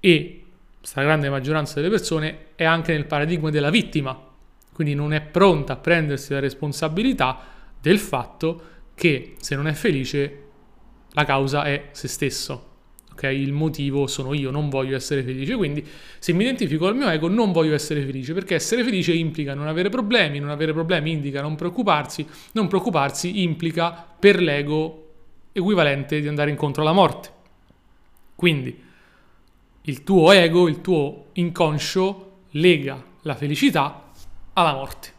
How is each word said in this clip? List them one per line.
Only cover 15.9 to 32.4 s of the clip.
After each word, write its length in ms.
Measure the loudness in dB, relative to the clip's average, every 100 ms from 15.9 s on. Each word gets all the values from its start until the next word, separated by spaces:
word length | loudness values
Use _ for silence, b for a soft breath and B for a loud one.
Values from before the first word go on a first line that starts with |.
| B B B
se 140 | -2
mi 100 | 0
identifico 460 | 2 0 -2 0 0
al 80 | 0
mio 120 | 0
ego 200 | 0 0
non 240 | 2 2
voglio 220 | 4 2
essere 280 | 0 -2 -4
felice, 280 | -4 -6 -6
perché 240 | -6 -2 -2
essere 260 | 0 0
felice 300 | 2 0 2
implica 420 | 0 0 -4 -6
non 140 | -4 -4
avere 200 | -2 -2
problemi, 520 | -2 0 2 2 -2
non 100 | -6
avere 220 | -2 -2
problemi 400 | -2 0 0 0
indica 280 | -2 -4 -4
non 120 | -6
preoccuparsi, 720 | -4 -6 -2 2 2 0 -8 -10 B B
non 120 | -2 0
preoccuparsi 800 | 2 2 0 0 -2 -4 0
implica 600 | -2 0 -4 -2 -2 -4 -20 4
per 220 | 6 6
l'ego 720 | 4 0 0 -2 -2 -6 -20 -20 -20 -20 -10
equivalente 680 | -2 2 4 4 2 -2 -4
di 60 | -2
andare 240 | -2 -2
incontro 320 | 0 -2 0
alla 100 | 2
morte. 380 | 4 4 2 -14 -20 _ _ _ _ _ -20 _ -20 -20
Quindi 560 | 0 2 2 -4 -12 b b b b b b b _ _ _ -10
il 180 | -10
tuo 260 | 2 6 10
ego, 380 | 8 8 6 4
il 120 | 2
tuo 500 | 0 0 0 -6 -12
inconscio 1120 | -4 -4 2 0 0 -2 0 -2 -2 -14 -20